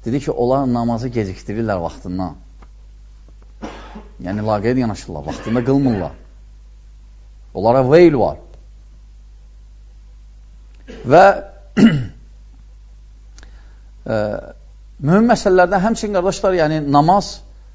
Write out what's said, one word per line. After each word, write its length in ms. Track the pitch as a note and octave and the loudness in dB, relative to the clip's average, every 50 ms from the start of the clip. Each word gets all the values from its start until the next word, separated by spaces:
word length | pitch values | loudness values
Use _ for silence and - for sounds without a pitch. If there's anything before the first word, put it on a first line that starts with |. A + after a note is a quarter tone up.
| - | -6
Dedi 160 | A2+ A#2+ C#3+ | -4 -4 -4
ki, 100 | C3+ - | -4 -4
onlar 420 | C3 - A#2+ A#2+ C3 C#3 C#3 B2+ A#2+ | -4 -2 0 0 0 0 0 -2 -2
namazı 360 | A#2+ A#2 A#2 A#2 A2+ A#2 C3 | -2 -2 -2 -4 -4 -6 -6
gecikdirirlər 760 | A#2 A#2+ G#2+ F#2+ F2+ - - - G2+ A2 A#2 A2 G2+ F2+ E2+ | -4 -4 -4 -6 -6 -12 -12 -10 -8 -6 -4 -4 -4 -4 -4
vaxtından. 560 | E2 - - - F#2 F2+ F#2 F#2 F2 D2+ - - - - - - - - - - - - - - - - - - - - - - - - - - - - - - - - - - - - - - | -6 -8 -10 -12 -10 -8 -8 -8 -8 -10 -14 -20 -20 -20 -20 -20 -20 -20 -20 -20 -20 -20 -20 -20 -20 -20 -20 -20 -20 -20 -20 -20 -20 -20 -18 -16 -16 -16 -16 -18 -18 -18 -20 -20 -20 -18 -14 -10
Yəni, 240 | F2 G2 G#2+ G#2+ | -8 -6 -4 -2
laqeyd 300 | A2 G#2+ G#2 G2+ A#2 B2+ | -2 -2 0 0 0 0
yanaşırlar, 500 | C3 B2 A2+ G2+ - - - F2+ D2+ C#2 | 0 -2 -2 -4 -8 -10 -12 -12 -12 -10
vaxtında 380 | D#2 - - - A2 A2+ B2+ A#2+ | -10 -12 -10 -6 -4 -2 -2 0
qılmırlar. 480 | A#2+ C3+ C#3 C#3+ C3 A2+ G2 F2 D2 - - - - - - - - - - - - - - - - - - - - - - - - - - - - - | 2 2 2 2 0 0 -2 -4 -6 -10 -14 -20 -20 -20 -20 -20 -20 -20 -20 -20 -20 -20 -20 -20 -20 -20 -20 -20 -20 -20 -20 -20 -20 -20 -20 -20 -16 -8
Onlara 360 | F2+ F#2+ A2 B2 C3+ C3 B2 | -2 2 2 4 4 4 6
veyl 280 | C#3+ E3+ F3+ E3+ D3+ B2+ | 6 8 8 6 6 4
var. 180 | G2+ D#2 - - - - - - - - - - - - - - - - - - - - - - - - - - - - - - - - - - - - - - - - - - - - - - - - - - - - - - - | 0 0 -2 -6 -12 -20 -20 -20 -20 -20 -20 -20 -20 -20 -20 -20 -20 -20 -20 -20 -20 -20 -20 -20 -20 -20 -20 -20 -20 -20 -20 -20 -20 -20 -20 -20 -20 -20 -20 -20 -20 -20 -20 -20 -20 -20 -20 -20 -20 -20 -20 -20 -20 -20 -18 -10 -2
Və 180 | A#2+ C3+ E3 F#3 G3 F#3+ - - - - - - - - | 4 6 8 8 6 4 2 -4 -14 -18 -20 -20 -8 2
<clears throat> 340 | - - A#3 D#3+ C#3 A#2+ - - - - - - - - - - - - - - - - - - - - - - - - - - - - - - - - - - - - - - - - | 4 4 4 4 2 -4 -8 -12 -18 -20 -20 -20 -20 -20 -20 -20 -20 -20 -20 -20 -20 -20 -20 -20 -20 -20 -20 -20 -20 -20 -20 -20 -20 -20 -20 -20 -20 -20 -20 -20 -20 -20 -20 -20 -14 -8
Ə, 140 | - A2 A2 G#2 G#2+ G#2 - - - - - - - - - - - - - D3+ | -4 -4 -2 -2 -4 -4 -8 -10 -14 -18 -20 -20 -20 -20 -20 -20 -20 -14 -6 -2
mühüm 260 | C#3 F3 G3+ A3+ A#3+ | 0 2 4 4 4
məsələlərdən 520 | A#3 - - G3+ F#3 F#3 F3+ F3 G3 F#3+ F3 | 2 2 2 2 4 4 4 4 2 0 0
həmçinin, 340 | A3+ A3+ - - G#3 G3+ F#3 | 0 -2 -2 -4 -4 -2 -2
qardaşlar, 380 | F3 G3 G3 - - G3 F#3 F3+ | -2 -2 -2 -2 -2 0 0 0
yəni 220 | D#3+ D3+ D#3 D#3 D3 C#3+ | 0 0 -2 -2 -2 2
namaz, 460 | C#3 C#3+ D3 D#3+ F#3 G3+ G3 - - - - - - - - - | 2 2 4 4 2 2 0 -4 -10 -18 -20 -20 -20 -20 -20 -20